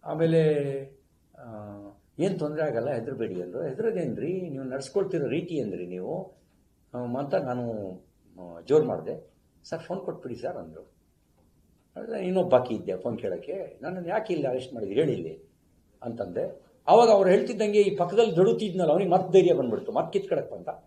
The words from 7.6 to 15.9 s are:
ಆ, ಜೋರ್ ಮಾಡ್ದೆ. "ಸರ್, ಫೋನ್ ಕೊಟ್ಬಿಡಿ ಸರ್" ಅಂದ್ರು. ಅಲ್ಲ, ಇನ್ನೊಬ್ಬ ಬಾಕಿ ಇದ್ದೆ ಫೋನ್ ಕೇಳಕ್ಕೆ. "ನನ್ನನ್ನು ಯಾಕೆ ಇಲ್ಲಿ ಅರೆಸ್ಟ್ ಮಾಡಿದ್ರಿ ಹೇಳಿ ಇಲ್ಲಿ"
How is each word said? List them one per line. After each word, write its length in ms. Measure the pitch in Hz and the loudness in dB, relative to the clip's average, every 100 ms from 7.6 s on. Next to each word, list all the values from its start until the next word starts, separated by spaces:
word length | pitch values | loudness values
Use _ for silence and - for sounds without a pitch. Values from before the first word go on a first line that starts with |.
| 117 110 95 90 _ _ _ 92 | -4 -6 -8 -12 _ _ _ -20
ಆ, 200 | 87 85 | -18 -18
ಜೋರ್ 240 | 82 151 123 | 2 2 4
ಮಾಡ್ದೆ. 460 | 90 - - - _ _ _ | -2 -6 -10 -12 _ _ _
"ಸರ್, 180 | - 165 | -12 -12
ಫೋನ್ 200 | - 190 | -8 -8
ಕೊಟ್ಬಿಡಿ 340 | - - - 117 | -6 -10 -10 -8
ಸರ್" 220 | 127 180 | -8 -8
ಅಂದ್ರು. 240 | 82 80 - _ _ _ _ _ _ _ _ _ _ - | -12 -18 -20 _ _ _ _ _ _ _ _ _ _ -14
ಅಲ್ಲ, 200 | 220 220 | -8 -6
ಇನ್ನೊಬ್ಬ 360 | 180 185 120 | -2 0 4
ಬಾಕಿ 220 | 123 123 | 4 4
ಇದ್ದೆ 240 | 107 90 92 | -4 -4 -4
ಫೋನ್ 220 | 120 110 | -4 -4
ಕೇಳಕ್ಕೆ. 600 | 104 87 82 190 165 - | -4 -6 -6 -8 -10 -10
"ನನ್ನನ್ನು 280 | 143 185 170 | -10 -8 -4
ಯಾಕೆ 240 | 214 214 | -4 -2
ಇಲ್ಲಿ 140 | 277 135 | -2 -2
ಅರೆಸ್ಟ್ 260 | 127 127 | -2 -6
ಮಾಡಿದ್ರಿ 220 | 120 101 104 | -8 -2 0
ಹೇಳಿ 180 | 151 | 2
ಇಲ್ಲಿ" 360 | 107 80 80 - _ _ _ _ | 0 -6 -12 -18 _ _ _ _